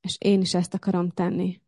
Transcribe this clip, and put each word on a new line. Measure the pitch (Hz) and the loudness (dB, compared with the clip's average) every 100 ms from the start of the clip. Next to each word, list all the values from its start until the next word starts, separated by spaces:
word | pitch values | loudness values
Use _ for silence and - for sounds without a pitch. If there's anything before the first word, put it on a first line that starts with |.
És | 185 - | -10 -2
én | - 196 | 2 4
is | 185 | 4
ezt | 180 175 | 0 -2
akarom | 196 - 185 175 | -2 -2 0 -2
tenni. | - 180 190 185 180 | -2 -2 0 -4 -6